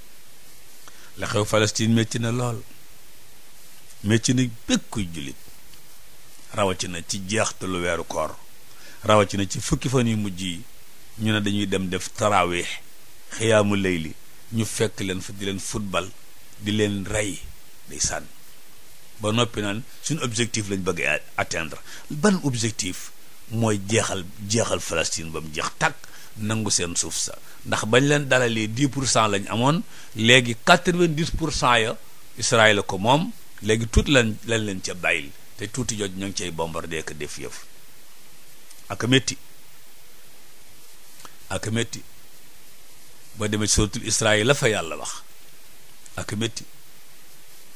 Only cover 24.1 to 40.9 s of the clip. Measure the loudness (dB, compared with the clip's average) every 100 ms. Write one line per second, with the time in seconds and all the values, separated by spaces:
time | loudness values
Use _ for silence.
24.1 | -2 -4 -6 0 2 2 0 0 0 0
25.1 | -2 -4 -6 -4 -4 -4 0 0 0 -10
26.1 | -12 -10 -4 -2 0 2 0 0 -2 -2
27.1 | -2 -4 -6 -10 -8 -2 -2 6 6 6
28.1 | 4 4 4 4 2 0 2 0 2 2
29.1 | 4 6 4 2 2 4 4 0 -10 -8
30.1 | 2 8 10 8 0 6 6 6 4 4
31.1 | 4 0 0 0 2 6 6 4 -2 -8
32.1 | -10 -10 -4 4 8 10 8 2 2 6
33.1 | 6 4 -6 -10 -4 2 2 4 4 6
34.1 | 6 6 0 0 0 0 -4 -6 -2 2
35.1 | 2 0 -10 -10 -8 -6 -4 -2 -2 -2
36.1 | -2 -4 -4 -4 -2 -4 -4 -4 -6 -6
37.1 | -6 -6 -6 -8 -10 -10 -10 -10 -10 -10
38.1 | -12 -12 -12 -12 -12 -10 -10 -8 -2 4
39.1 | 4 4 -6 -8 -10 -10 -10 -10 -10 -10
40.1 | -10 -10 -10 -10 -10 -10 -10 -10